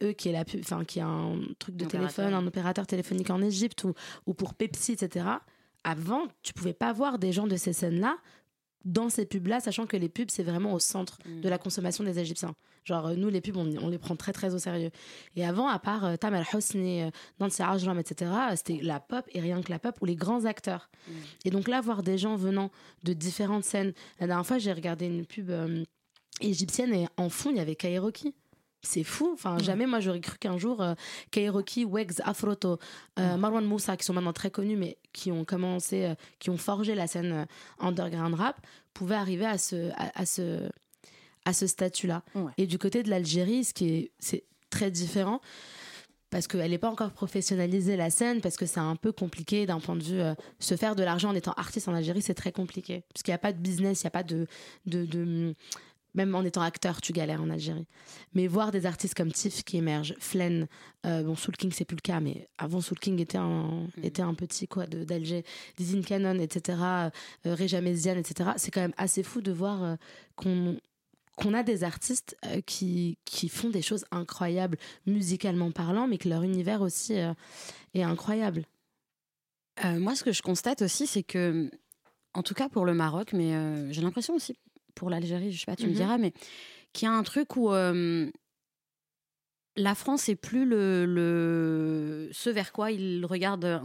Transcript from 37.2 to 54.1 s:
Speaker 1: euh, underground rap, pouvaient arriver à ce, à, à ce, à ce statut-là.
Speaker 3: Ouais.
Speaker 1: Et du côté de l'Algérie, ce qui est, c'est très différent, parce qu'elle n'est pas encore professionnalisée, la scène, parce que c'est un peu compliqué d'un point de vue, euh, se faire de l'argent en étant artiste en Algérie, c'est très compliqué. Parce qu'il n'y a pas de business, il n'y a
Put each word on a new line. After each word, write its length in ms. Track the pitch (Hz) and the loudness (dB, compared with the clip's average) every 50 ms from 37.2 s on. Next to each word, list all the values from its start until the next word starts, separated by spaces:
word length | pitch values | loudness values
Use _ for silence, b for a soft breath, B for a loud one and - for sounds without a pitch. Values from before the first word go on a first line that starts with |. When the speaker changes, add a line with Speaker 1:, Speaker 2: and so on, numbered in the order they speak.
| 170 175 170 | -2 -2 -2
Speaker 1:
euh, 120 | 156 151 - B B B B B B | -2 -4 -6 B B B B B B
underground 540 | - 180 180 170 175 175 165 170 165 170 165 | -2 -2 0 0 -2 -2 -2 -2 0 0 2
rap, 260 | 160 196 247 285 - B B B B B B - | 2 2 0 -2 -4 B B B B B B -10
pouvaient 220 | - 196 175 214 | -6 -2 0 0
arriver 300 | 214 202 185 185 175 202 | 0 0 0 0 0 0
à 120 | 226 214 190 | 0 0 0
ce, 320 | - - - 175 170 170 - | -2 -2 -2 -2 -2 -4 -4
à, 240 | - - - - - | -4 -4 -4 -4 -4
à 40 | 190 | -2
ce, 440 | 175 - - 180 170 165 170 180 - - - _ _ _ B B B B B B B B B B | -2 -2 -2 -2 -2 -2 -2 -4 -6 -8 -10 _ _ _ B B B B B B B B B B
à 60 | 185 185 | 0 2
ce 140 | - 202 | 2 2
statut-là. 560 | 185 - - 185 185 175 - - 180 165 170 - - - | 0 0 2 0 0 0 0 -2 0 -2 -2 -4 -8 -6
Speaker 3:
Ouais. 160 | 202 185 147 120 - | -4 -4 -2 0 2
Speaker 1:
Et 80 | 190 185 | 2 2
du 100 | 165 185 | 2 2
côté 240 | - 196 190 240 240 | 0 2 2 2 2
de 80 | 208 | 2
l'Algérie, 540 | 202 185 180 156 151 175 180 180 226 254 254 | 2 2 2 2 2 2 4 4 4 2 2
ce 100 | - - | 0 0
qui 140 | - 180 165 | 2 2 4
est, 240 | 160 160 - - _ - | 4 2 0 -2 _ -8
c'est 240 | - - - - - _ _ _ _ - | -6 -2 -2 -2 -4 _ _ _ _ -6
très 220 | - - 214 196 185 | -2 0 0 0 0
différent, 480 | 170 180 165 170 202 190 185 214 269 B B B B B B B B B B B B B B B B _ - | 0 -2 0 2 2 2 2 2 -2 B B B B B B B B B B B B B B B B _ -4
parce 160 | - 180 170 | -2 -2 -2
qu'elle 240 | - - 185 165 165 | 0 0 0 2 2
n'est 80 | 175 170 | 2 2
pas 120 | - 226 | 2 0
encore 200 | 220 220 226 208 | 0 0 -2 -2
professionnalisée, 840 | - - - 190 - 202 185 - 202 185 180 175 180 196 185 185 202 | -2 -4 -4 -2 0 0 0 2 2 2 2 4 4 4 4 4 4
la 140 | 185 170 165 | 4 2 2
scène, 300 | 160 - 240 240 240 233 | 4 4 4 4 2 2
parce 160 | - 185 165 | 2 0 0
que 100 | - 190 | 0 -2
c'est 120 | 165 - 175 | -2 0 0
un 160 | 160 156 165 | 0 0 0
peu 160 | 160 - 220 | 0 0 -2
compliqué 560 | 220 - 190 175 - - 165 - 208 208 208 | 0 0 -2 -4 -4 -6 -4 0 2 2 2
d'un 140 | 185 175 160 | 2 0 0
point 160 | 160 175 170 | -2 -2 -4
de 80 | 170 156 | -4 -2
vue, 160 | 156 180 185 | -2 0 2
euh, 140 | 175 160 156 - B B B B | 2 0 0 -2 B B B B
se 160 | - - 185 | 0 0 2
faire 180 | 170 - 220 214 | 2 2 2 2
de 80 | 196 185 | 2 2
l'argent 280 | 180 170 175 175 208 | 2 2 2 2 2
en 40 | 202 | 2
étant 200 | 180 170 - 180 | 2 0 -2 -2
artiste 320 | - 180 - - 226 - - | -4 -4 -4 -4 -4 -2 0
en 60 | 175 | 0
Algérie, 280 | 170 160 156 175 196 202 | 0 0 0 0 0 0
c'est 120 | - 180 | -2 -2
très 180 | - - 180 175 | -2 -2 -4 -2
compliqué. 500 | - 185 170 - - 180 - 180 180 175 _ - | -2 -4 -4 -4 -8 -8 -8 -8 -8 -10 _ -12
Parce 120 | - - | -8 -2
qu'il 80 | - 175 | -2 -2
n'y 40 | |
a 20 | 175 | 0
pas 140 | - 208 202 | 0 0 -2
de 60 | 170 | 0
business, 440 | 170 185 185 170 190 196 196 185 - | 0 0 0 2 2 2 2 0 -2
il 40 | |
n'y 20 | |
a 20 | 185 | -2